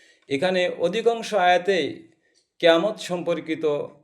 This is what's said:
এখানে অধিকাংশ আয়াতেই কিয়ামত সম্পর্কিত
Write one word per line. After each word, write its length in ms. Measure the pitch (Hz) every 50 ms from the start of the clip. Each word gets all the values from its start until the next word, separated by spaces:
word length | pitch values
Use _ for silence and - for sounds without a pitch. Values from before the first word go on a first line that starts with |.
| _ _ _ _ _ -
এখানে 420 | 139 139 175 185 190 185 180 175 - -
অধিকাংশ 560 | 170 175 180 226 214 226 233 226 214 - 208
আয়াতেই 720 | 196 180 180 180 180 180 202 196 175 147 131 - - - _ _ _ _ _ _ _ _ _ _ _
কিয়ামত 420 | - 170 165 165 180 214 214 -
সম্পর্কিত 880 | - - 180 175 165 165 170 156 - 156 160 151 156 151 147 143 - - - _